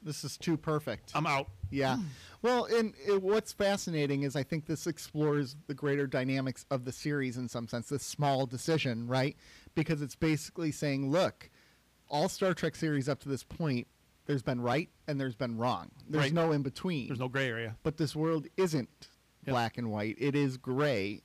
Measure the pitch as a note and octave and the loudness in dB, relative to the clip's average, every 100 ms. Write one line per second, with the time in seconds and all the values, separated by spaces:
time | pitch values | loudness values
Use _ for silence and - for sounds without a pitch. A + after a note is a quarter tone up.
0 | F3+ D3 C#3+ - - D#3 D#3+ D3+ C#3 G#2+ | -10 -8 -8 -6 -2 -2 0 -2 -2 -6
1 | - D3+ D#3 C#3 C#3 - - C#3 C3+ B3+ | -6 -6 -2 -2 -4 -8 -6 0 2 0
2 | E3+ B2+ - - A3+ B3 - A#3 A3 - | -2 -8 -16 -4 2 2 2 2 2 -2
3 | C#3 G3 F#3+ G#3+ - - G3 G3 - D#3+ | 2 2 4 2 0 0 2 2 0 0
4 | C#3+ C#3 C#3+ C#3 C3 D#3+ D3+ D#3 F3+ E3 | 2 2 0 0 -2 -2 -2 -2 -2 -4
5 | - D3+ D3+ D3 C3+ - - C#3 D3 C#3+ | -4 0 2 4 0 -4 -10 -4 0 2
6 | C#3 C3+ C3 C3+ C3 B2 - C3+ B2 A#2+ | 2 0 0 0 0 -4 -2 -4 -2 -4
7 | D3+ D3 C3 A#2+ B2 B2 A2+ A#2+ A2+ C#3+ | -2 0 0 -2 -4 -4 -4 -6 -4 -4
8 | - - D3 C3+ C3+ B2+ - D#3+ C3+ A2+ | -4 0 2 4 2 -2 0 2 2 -2
9 | A#2+ C3 C3+ - - - - - D3+ D#3 | 0 0 0 -2 -14 -20 -8 -2 0 -2
10 | C#3+ - D#3+ D3+ - - E3 - D3 C#3 | -4 0 2 2 -2 -4 -2 0 0 0
11 | C3+ D#3+ D#3+ - - _ - _ _ _ | 2 4 2 0 -12 _ -20 _ _ _
12 | - D3 F#3 - F#3+ F3 E3 - D#3+ D3 | -4 0 0 2 0 2 -2 -2 0 2
13 | C3 C3+ C#3+ C3 - - E3 B2 - _ | 0 -2 -2 -4 -6 -4 0 0 -2 _
14 | _ _ - C#3+ A#2+ B2 A#2+ C3+ - _ | _ _ -2 -2 0 0 0 0 -2 _
15 | - C#3 C3+ A2+ B2+ A2+ B2 G#2 - - | -6 -2 -2 -2 -4 0 0 0 -4 -14
16 | - D3+ C#3+ E3 E3 D3 C3+ - F#3 D#3+ | -4 0 2 4 4 2 0 -4 -4 -2
17 | A2+ A#2+ B2+ C3 C3 A2+ A2+ A2+ D#3+ D#3 | -2 -4 -2 0 0 -2 -4 -4 -4 -2
18 | D3+ D3+ D#3+ D#3+ C#3 - F#3 D3+ A#2 _ | -2 0 0 0 -2 0 2 2 -2 _
19 | - _ _ _ - B2+ A#2 - A#2 G#2+ | -20 _ _ _ -2 0 0 0 -2 0
20 | G#2+ - C#3+ C#3+ C#3+ B2+ - B2+ D3 A#2 | -2 0 2 4 2 0 -2 2 2 2
21 | G2 G#2 | 0 -2